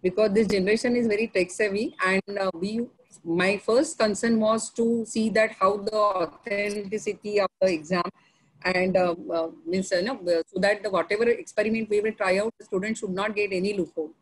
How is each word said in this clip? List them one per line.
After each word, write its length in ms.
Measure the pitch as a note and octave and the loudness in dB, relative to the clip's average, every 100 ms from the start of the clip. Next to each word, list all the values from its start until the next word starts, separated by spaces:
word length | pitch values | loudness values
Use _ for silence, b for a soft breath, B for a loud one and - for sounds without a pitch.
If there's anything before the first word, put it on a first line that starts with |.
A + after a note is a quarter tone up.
because 300 | F#3 F#3 G#3+ | -2 2 2
this 160 | G3 G#3 | 4 2
generation 480 | G3+ F#3 A3 B3 A#3+ | 2 2 2 2 2
is 100 | A3+ | 2
very 200 | G#3 A3+ | 0 0
tech 240 | F#3+ F3+ | 0 -2
savvy, 440 | - G#3+ G3 C4 - | 0 -2 -2 -4 -2
and, 360 | F#3 F#3+ - G3+ | 0 0 0 -4
uh, 120 | F#3+ | -4
we, 320 | E3 F#3+ A3 A#3+ _ _ - | -4 -4 -4 -6 _ _ -16
my 360 | E3 E3+ F#3 G3+ | -4 2 2 0
first 400 | - A3+ D#4+ - | 2 2 2 0
concern 420 | A3 G3+ A#3 A3+ | 0 0 0 2
was 300 | G#3+ A3+ - | 4 2 -2
to 340 | - A#3 A#3 | -2 0 0
see 240 | A3 A3+ A3 | -2 -2 0
that 220 | G#3 A3 A3 | 2 2 2
how 160 | F#3+ G3+ | 2 2
the 180 | G3+ | -2
authenticity 1400 | G#3+ G#3 F#3+ E3 - - G3+ G#3 G#3 G3 G#3+ - G3 G#3 G#3 | 0 2 2 -4 -6 -6 -4 -2 -4 -6 -6 -6 -8 -2 0
of 120 | F#3+ _ | 0 _
the 100 | F#3+ | 0
exam 380 | E3+ D3+ F3+ - - b b b _ | 0 -2 -2 -2 -8 b b b _
and, 320 | F#3 F3+ F#3 F#3 | -2 0 2 2
uh, 180 | F3+ E3+ - | 2 0 -4
uh, 180 | E3+ E3 E3 E4 | -4 -4 -8 -4
means, 240 | F#3 F#3+ | -4 0
you 140 | F3+ | -2
know, 140 | G3 B3+ F3 | -2 -4 0
uh, 160 | E3 E3 | 0 0
so 120 | F#3+ | 0
that 240 | G3 G#3 | 0 0
the 60 | G#3 | 0
whatever 400 | F#3+ E3 G#3 A#3 | -2 0 0 2
experiment 640 | A#3+ - - G#3+ A3+ A3 | 0 -2 -2 0 0 0
we 100 | G#3 | 0
will 120 | G#3+ | 0
try 260 | G#3 F#3+ F#3+ | -2 0 0
out, 160 | A3 - | 0 -6
the 60 | |
student 320 | - F#3+ G3+ A3 | -6 -4 -4 -4
should 140 | G#3 | -4
not 260 | F#3 G#3 G#3 | -4 -2 -2
get 160 | G3+ | -2
any 220 | F#3+ F#3+ | -2 -2
loophole. 360 | G3+ E3 - D#3 - | -2 -4 -4 -10 -10